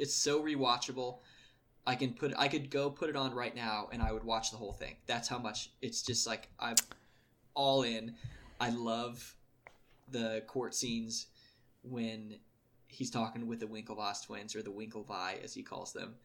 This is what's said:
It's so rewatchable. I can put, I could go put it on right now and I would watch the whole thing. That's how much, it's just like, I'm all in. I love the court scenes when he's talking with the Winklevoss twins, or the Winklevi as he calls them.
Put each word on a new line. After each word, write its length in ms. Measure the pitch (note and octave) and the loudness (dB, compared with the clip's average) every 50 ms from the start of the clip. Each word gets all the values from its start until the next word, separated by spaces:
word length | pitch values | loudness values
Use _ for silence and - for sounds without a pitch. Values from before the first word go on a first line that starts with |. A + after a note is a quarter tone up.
It's 140 | C#3 C3+ - | 0 2 4
so 280 | - - D3 C#3+ D#3 D3+ | 4 4 6 6 6 4
rewatchable. 760 | D#3 D3 C3+ C3 A#2+ A#2+ A#2+ - - B2 C3 B2+ B2 B2 - - - - - - - _ _ _ _ _ _ - | 4 4 4 6 6 6 6 4 -4 -2 -2 -2 -4 -4 -8 -14 -20 -20 -20 -20 -20 _ _ _ _ _ _ 2
I 80 | C3 B2+ | 2 2
can 200 | - C#3 B2 A#2 | 4 2 0 0
put, 180 | - D3+ C3+ - | 0 0 0 4
I 120 | - C#3+ C#3+ | 4 4 4
could 220 | D#3+ D3+ C3+ C3+ | 4 2 0 2
go 200 | C#3 C#3 C#3+ D3 | 2 2 2 2
put 180 | C#3 - E3+ D#3 | 0 0 -2 0
it 60 | C#3+ | 0
on 180 | C#3 C3+ B2+ A#2+ | 2 0 0 0
right 200 | B2 A#2+ A2+ A#2 | 0 -2 -2 -2
now 340 | A#2+ A#2 A2+ G#2+ G#2 G2+ - A#2+ | -2 -2 0 0 0 -2 -4 -2
and 100 | A#2 A2 | 0 2
I 80 | A2 | 2
would 140 | A2 A2 A2 | 2 0 0
watch 260 | A2+ A2+ A2+ - - | 2 0 2 2 -2
the 60 | A2+ | -4
whole 160 | A2+ A2 G2 F#2+ | -4 -6 -6 -6
thing. 240 | - - C2+ - - - | -6 -8 -8 -8 -12 -2
That's 220 | - A#2+ A#2+ A#2 - | -2 0 0 0 -2
how 100 | B2+ B2 | -2 -2
much, 320 | A#2+ G#2+ - - - - - _ | -2 -4 -4 -4 -8 -8 -10 _
it's 220 | B2+ A2+ - - - | -6 -4 -2 -2 0
just 240 | - A#2 - - | 2 2 2 2
like, 220 | A2+ A2 - - - - - | 2 0 -2 -4 -10 -8 -4
I'm 160 | A#2 A#2+ A#2 - - - - - - - - - _ _ _ _ _ - - | -4 2 2 2 2 2 -10 -20 -20 -20 -20 -20 _ _ _ _ _ -8 0
all 280 | C#3+ C#3 C3+ C3+ C3+ B2 | 4 6 8 8 8 6
in. 320 | A#2 A2+ A2+ A2+ A#2 - - - - - - - - - - | 4 0 -2 -4 -6 -10 -10 -12 -12 -12 -12 -16 -18 -4 0
I 100 | B2 A#2+ | 2 2
love 680 | A#2 A#2+ A#2 A#2 A2+ A#2 A#2+ A#2+ A#2+ - - - - - - - _ _ _ - - - - _ - - _ - | 2 2 2 2 2 2 0 -4 -6 -8 -12 -14 -16 -20 -20 -20 _ _ _ -20 -20 -20 -20 _ -20 -20 _ -6
the 320 | B2+ A#2 A#2 A2 A2 A2 A2 - | -4 -2 0 0 0 -2 -4 -2
court 260 | - C3 A#2+ - - | -2 -2 -2 0 -2
scenes 520 | - C3 A#2+ A#2 A2+ A2+ A2+ A2+ - - - - - - - _ _ _ - - _ _ | -2 0 0 0 0 0 -2 -4 -4 -6 -6 -14 -20 -20 -20 _ _ _ -20 -20 _ _
when 560 | B2 B2+ A#2+ A2+ A2+ A2+ A2 G#2+ G#2+ G#2+ - - - _ _ _ _ _ - - - | -8 -4 -2 -2 -2 -2 -6 -8 -12 -12 -14 -16 -20 _ _ _ _ _ -20 -20 -20
he's 220 | - - C3+ A#2+ | -6 -4 -4 -2
talking 360 | - A#2+ A2+ A2+ - A#2 A#2 | 0 0 0 0 0 -4 -4
with 120 | A2+ A2+ A2+ | -4 -4 -4
the 80 | A2+ | -4
Winklevoss 600 | G#2 A2 A2 G#2+ - G#2+ G#2 G#2 G2+ G2+ - - | -6 -6 -8 -8 -8 -6 -2 -2 -2 -2 -2 -6
twins, 280 | - A2 G2+ G#2 G#2+ - | -8 -8 -10 -8 -6 -6
or 60 | A2 G#2 | -6 -6
the 80 | G#2 | -6
Winklevi 720 | G2 G#2 A2 A2 A2+ G#2+ G2+ - G2+ F#2 F2+ F#2 G2 - - | -6 -8 -8 -8 -8 -8 -8 -4 -4 -2 -2 -2 -2 -4 -6
as 120 | - - | -8 -10
he 80 | - - | -10 -8
calls 300 | - - F2+ - - - | -8 -8 -8 -8 -6 -6
them. 200 | - F#2+ - A2+ - | -8 -8 -8 -10 -16